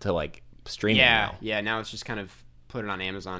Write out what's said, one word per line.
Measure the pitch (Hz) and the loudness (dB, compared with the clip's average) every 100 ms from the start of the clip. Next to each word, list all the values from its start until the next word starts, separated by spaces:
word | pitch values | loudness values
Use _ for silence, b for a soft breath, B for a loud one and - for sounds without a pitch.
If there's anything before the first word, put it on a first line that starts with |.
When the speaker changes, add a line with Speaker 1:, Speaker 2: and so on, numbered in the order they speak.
Speaker 1:
to, | 101 | -2
like, | 87 76 - - - - | 0 -2 -6 -20 -20 -14
streaming | - 107 113 | -2 2 6
Speaker 2:
Yeah, | 127 113 101 | 6 6 2
Speaker 1:
now. | 90 | -4
Speaker 2:
yeah, | 107 107 | -4 -2
now | 104 113 | 0 -2
it's | 110 | -4
just | 110 - | -10 -8
kind | 110 | -8
of | 98 - - - - | -8 -14 -20 -20 -12
put | 127 | -6
it | 104 | -4
on | 95 | -4
Amazon | 92 95 92 92 | -4 -6 -6 -8